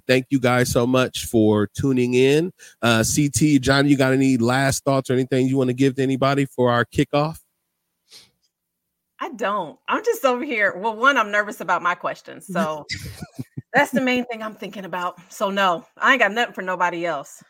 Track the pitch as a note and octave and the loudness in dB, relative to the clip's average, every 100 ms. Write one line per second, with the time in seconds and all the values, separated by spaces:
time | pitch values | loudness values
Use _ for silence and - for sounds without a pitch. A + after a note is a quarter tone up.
0 | - C3 B2+ C#3 B2 B2 B2 C3 A#2+ B2+ | 2 0 2 0 2 2 2 0 2 2
1 | A#2+ - - A2+ G#2+ G#2 G2+ - C#3 B2+ | 0 -4 -2 2 4 2 0 -2 -2 0
2 | B2 B2+ C3+ D3 F3+ - - - A2+ A2+ | 2 2 4 2 0 -8 -20 -2 2 2
3 | A2 D3+ C#3+ - D#3 C#3 B2+ C#3 C#3+ C#3 | 2 0 0 2 2 4 4 2 4 4
4 | C3 C3 C3+ B2+ A#2 B2+ C3+ - C#3+ C3+ | 2 2 2 2 2 2 0 -2 0 -2
5 | - B2+ C3 C3 C3 C3+ B2+ B2 C3+ C3 | 0 -2 0 0 0 0 0 2 0 0
6 | C3+ C3 C3+ C#3 C3+ - B2 A#2+ A#2+ - | -2 0 0 0 -2 0 2 2 0 -2
7 | C#3+ C#3+ D#3 E3 _ _ _ _ _ _ | 0 0 -2 -6 _ _ _ _ _ _
8 | _ - _ _ _ _ _ _ _ _ | _ -20 _ _ _ _ _ _ _ _
9 | _ - F#4 G#3+ G3 G#3 D#3 - - B3 | _ -12 -10 -6 -4 -4 -6 -10 -4 -4
10 | A#4 - C4+ B3 D4 A3 G3 F3+ A3+ G#3+ | -2 0 0 0 -2 0 0 0 -6 0
11 | C4 C4+ G#3 G#3 G#3 - F#3 F3 F3 F3+ | 2 2 0 -2 -2 -6 -4 -2 -2 -4
12 | C3+ B2+ - D#3+ - F3 D#3 D3+ C#3+ - | -6 -8 -14 -18 -8 -4 -4 -6 -10 -12
13 | - - - - - - - B3+ C#4+ C4+ | -12 -14 -16 -16 -14 -16 -2 0 0 0
14 | B3+ B3 B3 A3 G#3+ G#3 F#3+ G#3 F#3+ F3+ | 0 -2 -4 -10 -12 -12 -14 -12 -10 -8
15 | F3+ - - - G3+ G3 F#3+ E3 - - | -8 -10 -14 -6 -4 0 0 0 -6 -2
16 | A#3 C4 G#3 A3 A#3+ - F#3+ F3+ F3 F3 | 2 2 2 0 -4 -4 -6 -2 -2 -2
17 | E3+ C#3+ D3+ - | -4 -6 -8 -20